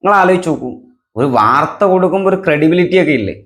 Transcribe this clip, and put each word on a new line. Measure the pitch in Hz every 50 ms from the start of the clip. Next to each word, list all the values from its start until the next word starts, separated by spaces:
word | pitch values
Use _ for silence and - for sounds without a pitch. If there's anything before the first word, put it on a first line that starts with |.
| -
നിങ്ങൾ | 190 208
ആലോചിച്ച് | 196 185 185 185 175 - 165
നോക്കൂ, | 151 123 127 127 - - - - _ _ _ _ _
ഒരു | 107 131 143 123
വാർത്ത | 113 104 110 123 143 151 156 - - 208 196
കൊടുക്കുമ്പോ | 185 185 185 185 165 196 190 190
ഒരു | 190 185 -
ക്രെഡിബിലിറ്റി | 175 151 147 151 156 170 180 180 - 190 185
ഒക്കെ | 175 147 151 120
ഇല്ലേ? | 104 95 80 - -